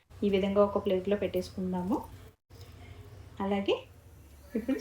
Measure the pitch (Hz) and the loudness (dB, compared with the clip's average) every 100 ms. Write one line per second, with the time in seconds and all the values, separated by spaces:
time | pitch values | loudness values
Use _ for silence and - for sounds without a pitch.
0 | _ - 202 190 196 196 202 202 202 185 | _ -2 2 4 4 6 6 4 2 2
1 | 185 202 185 185 185 - 185 180 180 262 | 2 0 2 -2 -4 -4 -2 -2 0 -2
2 | - - - - _ - - - - - | -4 -16 -20 -20 _ -20 -20 -18 -18 -18
3 | - - - - 196 202 196 - - - | -18 -18 -16 -6 -2 0 2 0 -2 -20
4 | - - - - - 226 220 262 | -20 -20 -20 -20 -6 -6 -2 -2